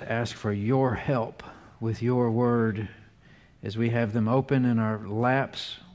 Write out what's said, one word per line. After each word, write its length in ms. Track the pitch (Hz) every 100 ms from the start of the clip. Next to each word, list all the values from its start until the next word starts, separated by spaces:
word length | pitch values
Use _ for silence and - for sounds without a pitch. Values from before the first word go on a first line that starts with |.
| -
ask 280 | 113 113 -
for 180 | 107
your 400 | 104 104 131 131
help 500 | 101 - 131 113 - - - - -
with 220 | 113 110
your 280 | 117 123 120
word. 580 | 113 123 120 113 104 104 - - - - - - -
As 140 | - 107
we 140 | 117
have 200 | 117 113
them 160 | 117 110
open 380 | 131 131 135 123
in 120 | 117
our 220 | 110 107 104
laps, 680 | 107 123 131 131 - - - -